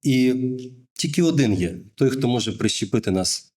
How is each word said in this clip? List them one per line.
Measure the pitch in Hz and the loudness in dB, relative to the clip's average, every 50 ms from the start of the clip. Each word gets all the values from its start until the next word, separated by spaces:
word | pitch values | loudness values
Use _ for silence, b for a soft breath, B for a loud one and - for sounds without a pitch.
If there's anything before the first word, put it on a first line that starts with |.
| _ | _
І | 147 131 127 127 127 127 131 127 127 127 127 127 - - - _ _ _ | 2 2 4 4 2 2 0 -2 -4 -6 -6 -10 -14 -18 -20 _ _ _
тільки | - - - 147 - 175 | -8 -6 -4 0 2 2
один | 165 - 139 139 113 101 | 2 4 2 2 2 2
є, | 90 90 85 87 - - - _ | 0 0 -4 -4 -8 -16 -20 _
той, | - 139 131 | 0 0 0
хто | 127 131 127 120 | 2 0 0 0
може | 123 123 110 117 101 | 0 0 -2 -4 -6
прищепити | 107 - 107 - - - 95 - 117 110 - | -2 -2 -2 -2 -2 -6 -2 -2 -2 0 0
нас | 92 95 92 - - - - _ _ | 0 0 0 -2 -4 -6 -8 _ _